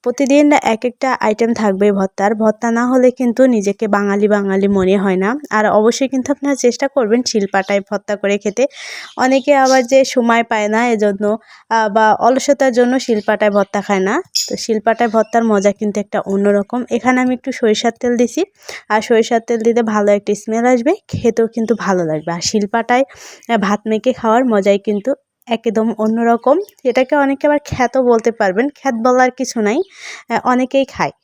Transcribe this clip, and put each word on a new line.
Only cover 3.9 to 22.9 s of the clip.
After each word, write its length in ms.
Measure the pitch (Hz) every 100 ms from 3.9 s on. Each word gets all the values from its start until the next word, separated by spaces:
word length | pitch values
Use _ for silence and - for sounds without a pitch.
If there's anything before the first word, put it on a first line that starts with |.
| 202 202 202 208
বাঙালি 400 | 208 196 196 196
মনে 280 | 196 185 196
হয় 200 | 196 185
না। 140 | 190 277 294
আর 140 | 214 214
অবশ্যই 420 | 208 220 240 269
কিন্তু 200 | 269 247
আপনারা 240 | 285 285 277
চেষ্টা 300 | 247 233 277
করবেন 320 | - 220 233 247
শিলপাটায় 560 | 220 196 196 190 202
ভর্তা 320 | 196 202 - 202
করে 200 | 202 202
খেতে। 260 | 208 202 269 - - - - -
অনেকে 360 | 254 262 262 277
আবার 260 | 262 262 247
যে 140 | 269
সময় 380 | 269 - 233 233
পায় 240 | 233 220 208
না, 120 | 220 240
এজন্য, 360 | 226 208 196 208 220 _ - _
আহ, 180 | 226 220
বা 180 | 208 220 208
অলসতার 520 | 226 262 - 285 269
জন্য 200 | 240 247 262
শিলপাটায় 520 | - 214 202 208 214
ভর্তা 280 | 202 196 202
খায় 200 | 190 202
না। 120 | 196 262 - -
তো 120 | - -
শিলপাটায় 540 | - 214 226 226 233
ভর্তার 340 | 220 214 233
মজা 280 | 233 208 202
কিন্তু 240 | 196 214 202
একটা 180 | 202 208
অন্যরকম। 600 | - 196 202 202 196 247 240
এখানে 280 | 233 247 254
আমি 120 | 254
একটু 160 | 247 -
সরিষার 420 | 247 226 214 233 226
তেল 140 | 247 240
দিছি, 260 | 240 - 381 _ - - _
আর 120 | 214
সরিষার 400 | 214 226 226 233
তেল 180 | 226 233
দিলে 200 | 220 233
ভালো 260 | 226 214 208
একটা 200 | 202 208
স্মেল 300 | 208 - 226 240
আসবে, 260 | 254 233 403 _
খেতেও 380 | - 233 220 226
কিন্তু 260 | 226 226
ভালো 280 | 226 175 185
লাগবে। 260 | 165 156 156
আর 100 | 170
শিলপাটায়, 640 | - 220 202 233 220